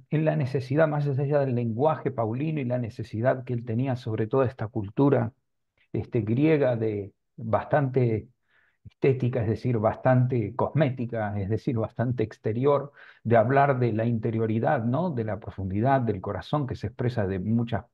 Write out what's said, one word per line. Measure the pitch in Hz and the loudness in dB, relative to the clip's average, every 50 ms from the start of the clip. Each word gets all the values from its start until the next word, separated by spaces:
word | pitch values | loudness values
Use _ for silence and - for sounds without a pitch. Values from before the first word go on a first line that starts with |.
| - _ | -8 _
en | - 151 160 | -2 0 0
la | 156 156 | 2 0
necesidad, | 156 143 120 - 139 120 - 131 151 160 151 | 0 0 -2 -2 -4 -4 0 2 2 2 2
más | 147 147 143 | 2 0 -2
allá | 143 139 127 147 139 147 147 | 0 0 -2 0 0 2 2
del | 139 131 123 | 2 2 0
lenguaje | 120 123 117 110 110 135 156 156 156 - 147 | 0 0 -2 0 0 2 0 0 0 -4 -4
paulino | 127 127 117 107 113 127 143 160 160 151 | -2 -2 -2 -2 -2 -2 -4 -4 -4 -4
y | 135 | -2
la | 120 123 127 | -2 -2 -4
necesidad | 120 104 - - 113 - - 107 113 127 131 127 127 | -4 -6 -8 -10 -10 -6 -4 -2 0 0 0 0 -2
que | 127 127 | -6 -6
él | 120 113 | -6 -4
tenía | 117 113 117 131 139 127 | -4 -2 -2 -2 -2 -2
sobre | 123 - 117 110 110 113 | -4 -4 -4 -4 -2 -2
toda | 107 - 135 135 | 0 2 2 2
esta | 117 - - 113 | 2 -2 -4 -8
cultura, | 104 - 117 101 98 - - 139 139 135 123 120 113 - _ _ _ _ _ _ _ _ _ _ _ - | -8 -6 -6 -6 -4 0 2 4 4 4 2 0 -2 -6 _ _ _ _ _ _ _ _ _ _ _ -6
este, | - 101 - - 123 104 | -6 -6 -4 -2 -2 0
griega | 101 113 127 147 160 160 147 139 127 123 | 0 0 2 4 4 4 4 2 2 0
de | 110 113 110 104 104 98 98 - _ _ _ _ | 0 -2 -2 -2 -4 -6 -8 -12 _ _ _ _
bastante | - 127 113 104 104 104 - - 151 143 131 123 135 123 120 110 104 - - _ _ _ _ _ _ _ _ _ _ - | -12 -4 -2 -2 -2 0 2 0 2 2 2 2 2 2 2 2 -2 -4 -8 _ _ _ _ _ _ _ _ _ _ -20
estética, | - - _ - 147 131 123 - 120 123 127 107 | -20 -6 _ 2 2 2 2 0 0 0 0 0
es | 101 | 0
decir, | 110 - - 127 120 110 | -2 -2 0 0 0 2
bastante | 104 107 - - - 131 127 127 127 123 131 123 107 101 - | 2 0 0 2 4 4 4 6 4 2 2 0 -2 -2 -2
cosmética, | - 113 - - 143 160 135 127 123 123 113 - 113 107 104 101 101 | -2 -2 0 2 2 2 2 0 -2 -6 -6 -4 -4 -4 -4 -4 -4
es | 98 92 | -4 -2
decir, | 110 104 - - 131 | -2 -2 -2 -2 -2
bastante | 113 110 101 - - 117 127 123 127 113 | -2 -2 -2 -2 -2 -2 -2 0 -2 -2
exterior, | 107 - - - - 107 120 131 143 143 143 - - - - - - - _ - | -4 -6 -6 -6 -4 -2 0 2 2 2 2 0 -4 -14 -20 -20 -20 -18 _ 0
de | 110 117 | 4 4
hablar | 117 110 117 135 139 139 143 139 123 | 6 6 6 4 4 4 4 4 2
de | 123 120 104 | 2 0 0
la | 110 113 | 0 0
interioridad, | 120 120 110 107 117 110 113 113 110 110 113 113 143 156 147 110 | 0 0 0 -2 -2 -2 0 0 0 0 0 0 0 0 0 0
¿no? | 120 123 131 139 143 | 0 0 0 -2 -2
De | 135 120 110 | -2 -4 -4
la | 107 104 98 | -4 -6 -8
profundidad | - - - - 98 95 92 101 110 131 139 135 | -8 -12 -10 -8 -6 -4 -2 0 2 2 2 2
del | 123 117 104 92 | 2 0 -2 -2
corazón | 90 101 101 90 - - - 151 143 | -4 -6 -6 -6 -6 -4 -4 -2 -2
que | 120 - | -4 -6
se | - - - | -6 -8 -8
expresa | - - 127 120 123 120 104 92 | -6 -4 -4 -2 -2 -2 -2 -2
de | 98 95 | -2 -2
muchas, | 90 107 110 117 120 117 117 - - _ | -2 0 0 0 0 -2 -4 -6 -6 _